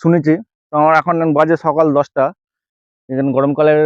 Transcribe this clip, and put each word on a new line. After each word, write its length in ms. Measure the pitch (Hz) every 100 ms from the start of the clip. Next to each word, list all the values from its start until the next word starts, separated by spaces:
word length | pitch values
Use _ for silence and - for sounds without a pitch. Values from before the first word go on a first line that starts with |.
শুনেছি, 320 | 165 170 151 165 233 _ _
তো 0 | 151
আমার 160 | 156 156
এখন 200 | 175 170 165
বাজে 220 | 147 160 165
সকাল 300 | 160 147 160
দশটা, 320 | 143 143 - 135 - _ _ _ _ _ _ -
এখানে 200 | 131 139
গরমকালের 480 | 131 139 143 151 151